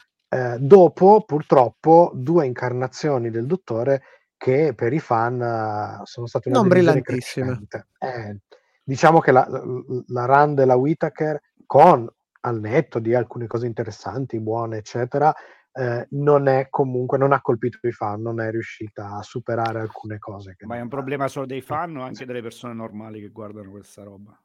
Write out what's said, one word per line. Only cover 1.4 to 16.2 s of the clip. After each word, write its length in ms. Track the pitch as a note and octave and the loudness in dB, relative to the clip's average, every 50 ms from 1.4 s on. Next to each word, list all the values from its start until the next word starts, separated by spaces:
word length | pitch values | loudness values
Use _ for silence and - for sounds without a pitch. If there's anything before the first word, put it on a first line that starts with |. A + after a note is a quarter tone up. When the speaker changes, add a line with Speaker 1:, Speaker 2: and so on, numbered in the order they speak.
| D3+ - D#3+ C#3 B2 A2 - _ - D#3 E3 E3+ F3 E3+ - | 0 4 4 4 4 4 0 _ 4 6 8 8 6 4 2
Speaker 1:
due 320 | C3 B2 C#3+ E3+ F3 D3 | -6 -4 0 0 2 2
incarnazioni 840 | B2+ B2 - B2+ B2 B2 B2 C3 B2+ - - - D#3 C#3+ B2+ A#2 A#2 | 0 -2 -4 -6 -4 -4 -4 -6 -6 -6 -4 -4 -2 -2 -2 -2 -4
del 160 | A2 A2+ A#2 | -4 -4 -4
dottore 560 | C#3 F3+ F#3 - - A#2 A2+ A2+ C3+ C#3 C3 _ _ _ _ _ _ _ | -4 -4 -4 -4 -6 -4 -2 0 0 0 -2 _ _ _ _ _ _ _
che 360 | - - C3 C3 C#3 D#3+ D3+ A#2 | -6 -2 0 2 2 2 0 -2
per 180 | - A#2 A#2 | -2 -2 -2
i 60 | C3+ D#3+ | -2 -2
fan, 420 | - - B2 A2+ A#2 A#2+ B2+ B2 | -2 -2 0 0 0 -2 -2 -4
eh, 600 | B2 A#2 A#2 A2+ A2 G#2+ G#2 G#2 G#2 G2+ G2+ G2+ G2+ | -4 -4 -4 -4 -4 -4 -6 -6 -6 -8 -10 -14 -16
sono 220 | - - - A#2 | -16 -14 -12 -10
state 220 | A2+ - A#2+ - B2+ | -6 -6 -6 -4 0
una 120 | B2+ C3+ | 0 2
Speaker 2:
Non 80 | G#3 F3+ | 4 4
Speaker 1:
delusione 320 | F3+ F#3 F3 E3 D#3 C3+ | 4 6 6 4 4 2
Speaker 2:
brillantissime. 460 | B2+ - C3 B2+ A#2+ - - C3+ C3 | 0 -4 -6 -6 -6 -8 -6 -6 -4
Speaker 1:
crescente. 400 | B2+ B2+ A2 G#2+ - - G#2+ - _ _ - | -4 -6 -8 -10 -12 -14 -16 -16 _ _ -10
Eh, 400 | - C3 B2+ A#2+ G#2+ G#2 G2+ G2 _ _ _ _ _ _ _ _ | -10 -10 -8 -10 -10 -12 -12 -14 _ _ _ _ _ _ _ _
diciamo 380 | _ - C3+ - - D#3 E3 E3 | _ -8 -2 2 4 4 6 6
che 120 | - D3+ | 4 4
la, 140 | C#3 C#3+ - - | 4 4 4 2
la, 140 | C#3+ C3 - - B2+ B2+ - - C3 B2 - | -2 -10 -8 -8 -10 -10 -10 -8 -8 -8 -8
la 180 | - B2 B2 A#2+ | -8 -6 -4 0
run 280 | B2 C#3 C#3+ D3 D3+ D3 | 2 4 4 4 4 2
della 200 | C#3 C3 C3 B2+ | 2 4 4 4
Whittaker, 640 | B2 B2+ D3 D#3+ - E3+ D#3+ - - D#3+ D3+ D3+ C#3+ _ _ _ _ _ | 4 2 0 -2 -2 -4 -6 -6 -4 -4 -4 -4 -6 _ _ _ _ _
con, 420 | - - C3+ E3 F3+ D#3+ B2 A2+ A#2+ - _ _ _ _ _ | 2 6 8 8 8 8 6 2 -4 -14 _ _ _ _ _
al 200 | - B2 A#2 A2 | -6 -6 -4 -4
netto 380 | G#2+ G#2+ A#2 D#3+ D#3 - - B2 | -4 -2 0 0 0 -2 -4 -4
di 160 | A2+ A2+ A#2+ | -2 0 0
alcune 320 | B2 A2+ - - B2 A#2+ | 0 0 -4 -8 -12 -10
cose 200 | G#2 - A#2 B2 | -8 -6 -6 -6
interessanti, 760 | A#2+ A2 A#2+ A2+ G#2+ G#2 - - G2 G2+ C3 C3+ B2+ - A2+ | -6 -6 -6 -8 -8 -10 -12 -12 -10 -8 -8 -8 -6 -8 -8
buone, 380 | A2 A2 A2 A#2 A#2 A2+ A2+ G#2+ | -6 -4 -4 -4 -6 -6 -8 -10
eccetera, 540 | G2+ - - - B2 B2 - C#3+ D3 D#3 D#3 - - - - _ _ _ - | -10 -8 -6 -6 -4 -2 0 2 2 2 2 0 -6 -20 -20 _ _ _ -10
eh, 320 | C3+ B2+ A#2+ A#2+ A#2+ A#2+ - | -8 -6 -4 -4 -6 -8 -8
non 380 | C#3+ C#3+ | -6 -2